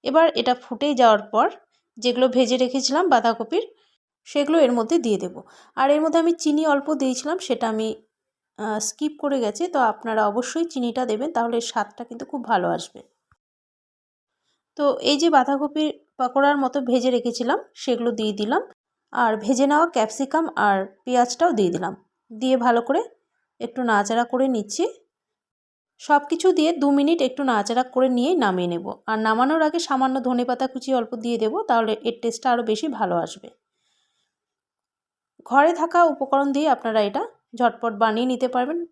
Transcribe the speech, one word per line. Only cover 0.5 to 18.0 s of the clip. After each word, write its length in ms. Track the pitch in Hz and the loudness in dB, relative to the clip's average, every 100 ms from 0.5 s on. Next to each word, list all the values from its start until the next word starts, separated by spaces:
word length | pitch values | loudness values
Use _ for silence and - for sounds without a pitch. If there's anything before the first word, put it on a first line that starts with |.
ফুটে 340 | 247 - 240 285 | -2 -6 -4 -2
যাওয়ার 280 | 254 233 208 208 | 4 6 4 2
পর 160 | 220 330 - _ _ _ - | 0 0 -2 _ _ _ -4
যেগুলো 280 | 247 240 254 | -2 2 2
ভেজে 280 | 247 233 247 | 2 2 2
রেখেছিলাম 480 | 254 262 254 285 370 | 0 0 -2 0 2
বাঁধাকপির, 560 | 247 233 226 220 349 453 _ _ _ _ _ - | 4 2 -2 -2 -4 -4 _ _ _ _ _ -6
সেগুলো 280 | 285 285 330 | -2 2 4
এর 140 | 262 | 4
মধ্যে 240 | 240 226 330 | 2 0 0
দিয়ে 200 | 233 196 | 2 -2
দেব। 160 | 180 - - - - - | -2 -10 -20 -20 -14 -2
আর 120 | 269 | 2
এর 100 | 294 | 2
মধ্যে 160 | 320 330 | 2 2
আমি 140 | 330 | 2
চিনি 280 | 339 311 294 311 | 0 0 0 2
অল্প 220 | 285 277 | 0 0
দিয়েছিলাম, 420 | 302 269 254 285 370 | -2 -2 -2 -6 -6
সেটা 280 | - 240 226 | -4 -4 -2
আমি, 200 | 220 220 220 _ _ _ _ _ - | -2 -4 -8 _ _ _ _ _ -10
আহ, 200 | 214 214 | -6 -4
স্কিপ 320 | - - 302 302 | -6 -6 -6 -4
করে 180 | 294 269 | -4 -2
গেছি। 240 | 220 208 349 | -2 -4 -4
তো 100 | 320 233 | 0 0
আপনারা 300 | 214 233 220 214 | -2 -4 0 0
অবশ্যই 380 | 208 247 330 339 | 0 -4 -4 -4
চিনিটা 320 | 269 240 240 | -4 -4 -4
দেবেন, 240 | 247 214 294 | -4 -4 -2
তাহলে 240 | 320 233 233 | -2 -2 -2
এর 100 | 233 | -4
স্বাদটা 340 | 233 202 - | -4 -6 -10
কিন্তু 200 | 240 233 - | -16 -14 -10
খুব 140 | 285 | -10
ভালো 220 | 220 208 175 | -2 0 0
আসবে। 320 | 175 - - - _ _ _ _ _ _ _ _ _ _ _ _ _ _ _ _ - | -4 -6 -18 -20 _ _ _ _ _ _ _ _ _ _ _ _ _ _ _ _ -2
তো 60 | 285 - | 0 0
এই 140 | - 285 | 0 2
যে 100 | 339 | 4
বাঁধাকপির 600 | 302 254 277 294 302 302 - _ - | 4 2 -2 -2 -2 -2 -4 _ -6
পকোড়ার 400 | 247 262 277 294 | -2 2 2 2
মতো 200 | 254 285 | 0 -2
ভেজে 300 | 247 247 247 | 0 0 2
রেখেছিলাম, 480 | 247 240 226 240 320 - | 0 -2 -4 -2 -2 -4
সেগুলো 360 | - - 233 | -10 -4 -2